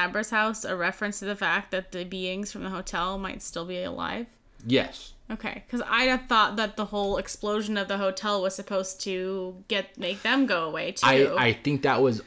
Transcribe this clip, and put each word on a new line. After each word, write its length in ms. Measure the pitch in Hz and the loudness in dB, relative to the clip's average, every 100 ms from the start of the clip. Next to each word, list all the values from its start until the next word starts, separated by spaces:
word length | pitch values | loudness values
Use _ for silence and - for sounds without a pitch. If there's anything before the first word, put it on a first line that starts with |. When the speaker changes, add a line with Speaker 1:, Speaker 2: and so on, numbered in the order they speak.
| 180 | 2
Speaker 1:
Abra's 240 | 196 220 | 0 0
house 320 | 220 214 220 - | 2 2 0 -4
a 100 | 185 | -2
reference 440 | 175 190 208 202 | -2 -2 -4 -4
to 60 | 196 | -4
the 100 | 202 | -2
fact 340 | 180 175 202 | 0 0 -2
that 200 | 190 185 | -4 -4
the 120 | 180 180 | -8 -8
beings 460 | 185 185 185 202 | -4 -4 -4 -6
from 120 | - | -8
the 60 | 180 | -6
hotel 480 | 185 190 185 175 196 | -6 -4 -2 -2 -2
might 240 | 190 196 | -6 -8
still 220 | - 170 175 | -8 -8 -6
be 180 | 180 | -6
alive? 420 | 180 - 170 202 233 _ _ - 113 | -6 -6 -4 -6 -8 _ _ -12 2
Speaker 2:
Yes. 480 | 127 92 - - - - | 2 2 -6 -16 -16 -12
Speaker 1:
Okay, 320 | 220 214 - - | -8 -8 -10 -8
'cause 140 | 240 - | -6 0
I'd 220 | 226 254 | 2 4
have 160 | 254 262 | 2 2
thought 280 | 226 208 208 | 4 4 2
that 200 | 214 214 | -2 -2
the 100 | 208 | -4
whole 320 | 208 202 196 | 0 0 0
explosion 600 | 196 - 208 214 214 208 | -2 -6 -2 0 0 -2
of 100 | 190 | 0
the 100 | 196 | 0
hotel 420 | 196 190 214 208 | 0 0 0 2
was 140 | 185 190 | 0 -2
supposed 440 | 196 196 190 - | -2 -2 -2 -4
to 600 | - 185 185 190 185 185 - | -4 -2 -2 -4 -6 -10 -4
get, 280 | 208 190 - | -2 -2 -6
make 280 | 175 202 | -6 -2
them 240 | 226 269 269 | 2 4 4
go 160 | 180 160 | 2 0
away, 280 | 156 160 | -2 -4
too. 120 | - 123 | 2 6
Speaker 2:
I, 440 | 135 139 - 120 | 8 6 6 2
I 40 | |
think 300 | 107 143 143 | 2 0 2
that 180 | 139 123 | 4 6
was 220 | 131 110 | 6 4